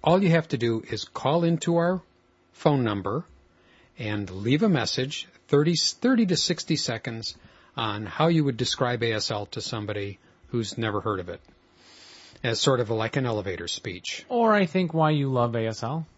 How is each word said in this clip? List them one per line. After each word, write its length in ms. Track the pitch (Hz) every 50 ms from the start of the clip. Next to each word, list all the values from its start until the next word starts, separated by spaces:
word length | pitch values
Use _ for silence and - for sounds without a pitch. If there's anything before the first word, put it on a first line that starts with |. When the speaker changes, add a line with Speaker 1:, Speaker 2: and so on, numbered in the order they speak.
| -
Speaker 1:
All 180 | 151 170 190
you 80 | 202 180
have 160 | 165 165 156 -
to 100 | - 123
do 240 | 117 117 117 113 - -
is 160 | - 107 -
call 360 | - _ - - 131 151 170 170
into 320 | 165 170 160 - 170 170
our 240 | 170 165 175 185 180 - _ _ _ _ _ _ _ _ _
phone 320 | _ - - 160 147 135 123
number 400 | 110 104 101 95 98 107 147 175 - - - _ _ _ _ _ _ _ _ _ _ _ -
and 320 | 120 107 104 104 101 92
leave 320 | 92 95 101 117 135 156
a 60 | 214 214
message, 580 | 180 135 107 - - - 127 139 147 - - - _ - _ -
thirty, 260 | - 143 151 165 175
thirty 500 | 156 - - - - - 247 262 233 233
to 100 | 180 180
sixty 400 | 156 - - 175 - - - 165
seconds, 580 | 143 - - 117 110 _ 127 117 113 110 - - - _ - - - - _ _
on 300 | - 117 110 101 104 107
how 220 | 101 - - 156 165
you 160 | 170 160 151
would 120 | 139 120
describe 460 | 110 127 - - - 135 120 123 117
A 120 | 117 117 110
S 180 | 107 - -
L 140 | 113 104 101
to 140 | - - -
somebody 580 | 104 - - 113 107 104 104 104 101 101 98 _ _ _ _ _ _ -
who's 260 | - 120 110 95 - -
never 220 | 113 110 101 104
heard 180 | - 110 104 95
of 100 | 87 87
it, 120 | 87 82 _ _ _ _ _ _ _ _ _ - - - - - - - - - - - -
as 160 | 123 113 -
sort 180 | - 143 135 120
of 120 | 120 101
a, 40 | 113
like, 220 | 110 107 113 -
an 100 | 139 131
elevator 400 | 123 113 104 95 98 92 85 85
speech. 580 | 85 - - _ 107 90 90 - - - - - _
Speaker 2:
Or 260 | 254 233 233 220 214
I 120 | 208 190
think 280 | 170 - 185 180 165 160
why 160 | 160 156 151
you 200 | 156 147 139 135
love 240 | 131 123 120 120 113
A 100 | 117 110
S 160 | 110 113 -
L. 240 | - 113 143 160 160 - _